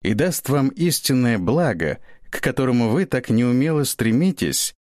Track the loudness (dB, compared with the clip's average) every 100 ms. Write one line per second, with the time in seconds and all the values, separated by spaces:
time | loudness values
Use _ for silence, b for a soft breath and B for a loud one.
0 | -2 0 -2 -2 -2 0 0 0 -2 0
1 | 0 2 2 0 0 0 0 -2 -4 -4
2 | b b b -6 -4 0 2 2 2 2
3 | 0 -2 0 2 2 2 2 0 -2 0
4 | 2 2 2 0 -2 -2 -6 -8